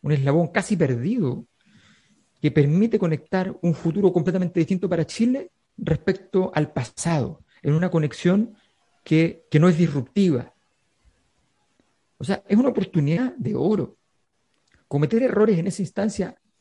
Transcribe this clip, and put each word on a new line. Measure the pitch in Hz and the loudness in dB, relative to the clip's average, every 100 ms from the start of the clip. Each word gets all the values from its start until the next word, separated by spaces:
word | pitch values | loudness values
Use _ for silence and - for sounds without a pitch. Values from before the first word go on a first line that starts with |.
un | 143 | -2
eslabón | 147 135 147 170 | 0 2 2 0
casi | - 185 196 | -2 -2 0
perdido, | 151 120 131 247 147 143 233 _ _ _ _ _ _ _ _ _ | 0 0 -2 -2 -2 -4 -10 _ _ _ _ _ _ _ _ _
que | 151 | -2
permite | 147 143 160 226 226 | 2 2 2 2 0
conectar | 180 156 - 185 190 - | 0 -4 -4 -4 -4 -4
un | 175 | -2
futuro | 151 165 165 202 | -2 -2 2 2
completamente | 180 160 185 180 170 | 2 0 -2 -2 -2
distinto | 160 185 180 | 0 0 -2
para | 170 156 | -2 -4
Chile | - 240 262 359 _ _ - | 0 0 0 -6 _ _ -12
respecto | - 160 - 185 - 190 185 | -4 -2 -2 -4 -2 -2 0
al | - 151 | -2 -4
pasado, | - 120 - 170 160 - - _ _ | -4 -8 -6 -2 -2 -2 -8 _ _
en | 151 | -2
una | 151 180 | 0 0
conexión | 175 151 - 175 190 226 - _ _ _ _ | 0 -2 -2 0 2 0 -6 _ _ _ _
que, | - 156 165 - _ | 0 2 2 -2 _
que | 151 | 4
no | 175 | 4
es | 160 | 4
disruptiva. | 165 143 117 - 190 131 117 _ _ _ _ _ _ _ _ _ _ _ _ _ _ _ _ _ | 2 0 -4 0 2 2 -4 _ _ _ _ _ _ _ _ _ _ _ _ _ _ _ _ _
O | |
sea, | 127 196 - | -6 -6 0
es | 208 | 2
una | 262 | 2
oportunidad | - 190 175 143 170 254 277 | 0 -2 0 0 0 -2 -4
de | - | -6
oro. | 135 151 214 135 _ _ _ _ _ _ _ _ _ _ | -2 0 0 -4 _ _ _ _ _ _ _ _ _ _
Cometer | 143 151 226 | -2 2 2
errores | 262 - 220 185 | 2 2 4 2
en | 175 | 0
esa | - | -4
instancia | 180 - 214 - 185 - _ _ | -6 -4 -4 -2 -8 -8 _ _